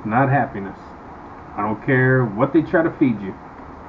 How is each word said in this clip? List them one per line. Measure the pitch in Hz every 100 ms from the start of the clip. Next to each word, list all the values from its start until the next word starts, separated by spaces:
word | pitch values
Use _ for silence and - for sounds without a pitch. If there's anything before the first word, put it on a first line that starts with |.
Not | 107 117 135
happiness. | 120 107 101 98 - - - - - - - - -
I |
don't | 104 107 -
care | 131 127 131 120
what | 101 135
they | 165
try | - 170
to | 165
feed | - 285 214
you. | 196 - - - - -